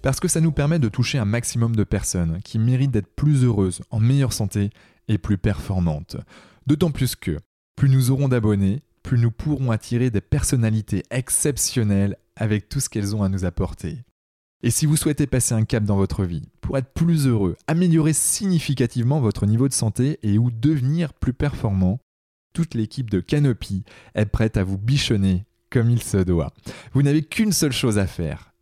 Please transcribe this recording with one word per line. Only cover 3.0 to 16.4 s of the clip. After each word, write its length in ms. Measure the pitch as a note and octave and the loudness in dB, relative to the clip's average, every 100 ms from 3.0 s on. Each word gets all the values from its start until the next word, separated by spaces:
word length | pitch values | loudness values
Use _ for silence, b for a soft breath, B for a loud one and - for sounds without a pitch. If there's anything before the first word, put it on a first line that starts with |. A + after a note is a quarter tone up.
| F#2+ - | -4 -2
plus 280 | D3 C#3+ | 2 4
heureuses, 380 | B2+ G#2 F#2+ F2 - | 4 2 0 -2 -6
en 80 | A2+ | 0
meilleure 340 | A2+ C#3 C3 | 2 4 0
santé 380 | - G2+ G#2 G2+ b b b - | 0 -2 -2 -4 b b b -2
et 120 | G#2+ | -2
plus 180 | - G2 | 0 0
performantes. 800 | - G2+ - F#2 F2 D2+ - - - B B B - | 0 -2 -2 0 0 -2 -6 -12 -14 B B B -2
D'autant 240 | D3 F3 | 0 0
plus 260 | C#3+ B2+ - | 0 -4 -4
que, 220 | - D2+ - _ _ - | -6 -6 -8 _ _ 0
plus 120 | C#3 | 2
nous 220 | C3 B2 | 4 4
aurons 200 | C3+ C#3 | 2 2
d'abonnés, 520 | B2 A2 G2+ G2 A#2 _ _ | 2 2 2 2 0 _ _
plus 160 | - B2 | -2 0
nous 100 | A#2 | 0
pourrons 400 | - D3+ C#3+ B2+ | -2 -4 -2 0
attirer 400 | A2 - A#2+ B2+ | -2 -2 -2 0
des 120 | G#2 | -2
personnalités 840 | - D3 - C3 A2+ A2 G#2 G2+ - | -2 -2 0 0 2 0 -2 -6 -4
exceptionnelles 1040 | B2 B2+ - D#3 B2 - - G#2+ G2 G2+ - _ - | -8 -4 -2 0 -2 -2 0 0 2 0 -4 _ -6
avec 320 | A2 G#2+ - | -2 -2 -2
tout 120 | C#3 | -6
ce 100 | - | -4
qu'elles 260 | A2+ G2+ G#2+ | -4 -4 -2
ont 60 | |
à 80 | G2 | -2
nous 160 | F#2+ F2+ | 0 -4
apporter. 580 | - F#2 - F2 - - _ _ _ _ _ | -4 -6 -6 -10 -10 -14 _ _ _ _ _
Et 80 | A#2+ | -2
si 160 | - D#3 | 0 0
vous 100 | D#3 | 2
souhaitez 300 | D#3 D3 C#3+ | 0 0 0
passer 260 | B2+ - | 0 0
un 120 | A#2 A2 | 0 0
cap 180 | A#2 | 0
dans 140 | G#2 G2 | 2 2
votre 260 | G2 - | 0 -2
vie, 260 | F#2 E2 | -4 -4